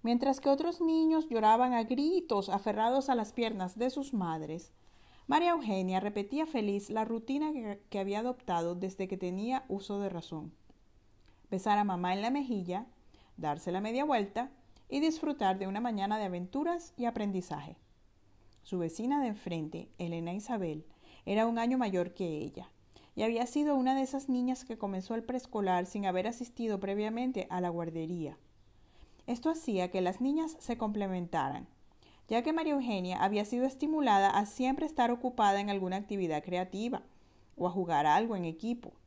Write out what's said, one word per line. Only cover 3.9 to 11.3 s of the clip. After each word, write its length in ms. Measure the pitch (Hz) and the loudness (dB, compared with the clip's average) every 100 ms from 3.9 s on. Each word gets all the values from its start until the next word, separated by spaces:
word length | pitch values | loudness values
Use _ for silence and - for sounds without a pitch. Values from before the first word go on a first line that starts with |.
| 262 277 | -2 -4
madres, 580 | 220 175 160 156 160 - - - - - - - | -2 0 -2 -4 -8 -10 -20 -20 -20 -20 -20 0
María 240 | 302 349 | 2 4
Eugenia 500 | 339 233 190 185 185 | 2 0 0 2 0
repetía 460 | 208 208 202 277 311 | 0 -4 -4 -2 -2
feliz 440 | 269 208 202 202 | 0 0 -2 -2
la 140 | 220 | -4
rutina 480 | 220 226 226 277 311 | -2 -4 -2 -2 -2
que, 320 | 302 220 202 - | -2 -6 -8 -8
que 100 | 202 | -4
había 200 | 196 202 | -2 -2
adoptado 560 | 240 254 - 175 170 175 | -2 -6 -2 0 0 -2
desde 340 | 190 190 190 | -6 -4 -6
que 80 | 196 | -4
tenía 480 | 180 185 220 262 254 | -4 -4 -2 -2 -2
uso 320 | 196 196 202 | -8 -4 -4
de 80 | 196 | -4
razón. 460 | 175 - 160 160 - - - - - _ - - | -4 -8 -10 -10 -16 -20 -20 -20 -20 _ -20 -20